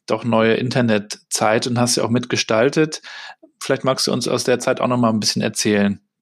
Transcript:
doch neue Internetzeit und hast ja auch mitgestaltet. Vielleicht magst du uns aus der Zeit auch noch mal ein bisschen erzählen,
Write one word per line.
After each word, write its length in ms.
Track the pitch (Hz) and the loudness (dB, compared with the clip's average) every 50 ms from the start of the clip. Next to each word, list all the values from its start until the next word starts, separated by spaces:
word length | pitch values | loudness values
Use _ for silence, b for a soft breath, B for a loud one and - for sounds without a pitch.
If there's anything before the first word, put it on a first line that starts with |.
| _ | _
doch 180 | - 113 113 - | -4 -4 -2 0
neue 320 | 120 117 110 113 113 110 | 0 2 4 4 4 2
Internetzeit 1080 | - 127 127 - 135 120 117 107 104 101 - - - _ - - - 113 107 110 120 - | 2 0 0 0 0 2 2 2 0 -2 -4 -14 -16 _ -6 -4 0 2 2 2 2 0
und 140 | 131 120 120 | 0 0 0
hast 160 | 120 120 120 | 0 0 0
ja 80 | - - | 0 0
auch 80 | 113 | 0
mitgestaltet. 880 | 117 120 120 - 127 117 - - 113 107 120 143 147 160 156 156 156 - B B B B B B B B _ - _ - | 0 -2 -2 -2 -4 -4 -2 0 2 2 2 2 2 2 0 0 -2 -8 B B B B B B B B _ -20 _ -8
Vielleicht 240 | - - 135 127 - | -4 -4 -2 -2 0
magst 220 | 131 131 - - | -2 -2 0 -2
du 60 | - | -2
uns 160 | - 127 120 | -2 -2 -2
aus 160 | - - 127 - | -2 -2 -2 0
der 160 | - 123 120 | 0 0 0
Zeit 200 | - 131 127 - | 0 -2 0 0
auch 80 | - | 0
noch 120 | 123 123 123 | 0 2 2
mal 100 | 120 113 | 2 2
ein 100 | 110 107 | 2 0
bisschen 220 | 107 - - - | 0 -2 -2 -2
erzählen, 580 | 110 117 - - - 110 104 101 101 101 98 - _ _ _ _ | -2 -2 -2 -2 0 2 2 2 2 2 0 -4 _ _ _ _